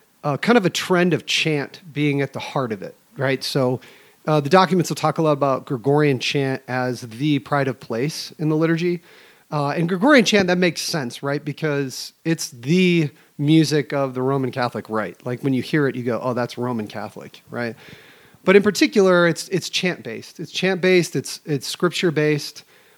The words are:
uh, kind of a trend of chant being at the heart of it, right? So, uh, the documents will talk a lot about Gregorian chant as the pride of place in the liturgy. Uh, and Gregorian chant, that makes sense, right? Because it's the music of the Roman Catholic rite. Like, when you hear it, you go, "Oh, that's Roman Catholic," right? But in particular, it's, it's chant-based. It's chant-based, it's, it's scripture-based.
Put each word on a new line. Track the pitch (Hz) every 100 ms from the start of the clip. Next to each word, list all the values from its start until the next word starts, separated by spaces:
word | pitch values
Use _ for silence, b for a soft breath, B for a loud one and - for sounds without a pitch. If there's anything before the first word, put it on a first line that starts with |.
| b _
uh, | 151 139
kind | 185 240
of | 180
a |
trend | - - 180 180
of | 151 -
chant | - 160 151 135 - 180
being | 139 147 139
at | 139
the | 120
heart | - 151 123
of | 104
it, | 85 - _ -
right? | 131 131
So, | - 143 127 127 b b b b -
uh, | 151
the | 139
documents | 185 185 185 156
will | 156
talk | 156 151
a |
lot | 160
about | 143 139 131 -
Gregorian | 131 107 147 151 127
chant | - 147 135 131 -
as | 127 127 120
the | 120 110 151 143
pride | - 143 135
of | 120
place | - 113 143 - - -
in | 156
the | 156
liturgy. | 165 165 175 175 b b b b _
Uh, | 151 143 147
and | 165
Gregorian | 185 233 294
chant, | 202 208 185
that | 180
makes | 180 -
sense, | - 165 123 -
right? | 139 147
Because | 147 139 156 143 139 - - -
it's | 165 165 -
the | 123 123 180 185 170 147 b b -
music | 147 160 147 151 139
of | 143 135
the | 127
Roman | 127 139 127
Catholic | 127 120 113 104
rite. | 110 98 85 127
Like, | 123
when | 139
you | 131
hear | - 156 139
it, |
you | 120
go, | 120 113
"Oh, | 127
that's | 120 120 -
Roman | 120 120 104
Catholic," | 104 104 - - - -
right? | 120 120 110 b b b b b b
But | - 196
in |
particular, | 202 185 311 220 190 175 170
it's, | 165 -
it's | 180 -
chant-based. | - 185 - 117 110 117 -
It's | 170
chant-based, | - 185 190 185 185 165 143
it's, | - -
it's | - 143 -
scripture-based. | - 175 - 185 151 151 147 - - b b b